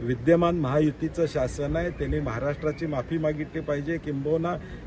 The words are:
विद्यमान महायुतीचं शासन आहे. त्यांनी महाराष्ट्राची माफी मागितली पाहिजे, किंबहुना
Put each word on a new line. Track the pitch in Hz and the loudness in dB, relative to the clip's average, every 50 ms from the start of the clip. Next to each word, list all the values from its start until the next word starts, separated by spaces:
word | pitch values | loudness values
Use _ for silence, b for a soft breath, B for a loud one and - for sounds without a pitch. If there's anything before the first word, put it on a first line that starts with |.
विद्यमान | 120 120 127 117 120 156 170 175 175 170 175 | -2 -2 -2 2 4 6 6 6 6 4 4
महायुतीचं | 165 143 127 139 151 156 151 139 - 160 156 151 170 165 | 2 2 2 4 4 4 4 2 0 -4 -4 0 0 0
शासन | 147 - 143 127 123 - - 143 143 151 | 0 2 0 0 0 -2 -2 -2 -2 0
आहे. | 165 170 175 | 0 -2 -2
त्यांनी | 147 - 147 135 147 151 | -4 -4 -2 -2 0 -2
महाराष्ट्राची | 147 127 110 117 135 143 143 143 156 151 143 151 165 | -2 -2 -2 -2 -2 -2 -2 0 -2 -2 -2 -2 -2
माफी | 156 147 131 117 - 165 160 | -2 -2 -2 -2 -2 -2 0
मागितली | 156 151 151 147 151 - - 160 | 0 0 0 -2 -4 -6 -6 -6
पाहिजे, | - 151 147 143 143 160 170 | -4 -2 -2 -2 -2 -2 -4
किंबहुना | - - 147 139 139 139 147 160 160 165 175 175 151 B B B B B | -4 -4 -4 -4 -2 0 0 0 2 0 -2 -2 -4 B B B B B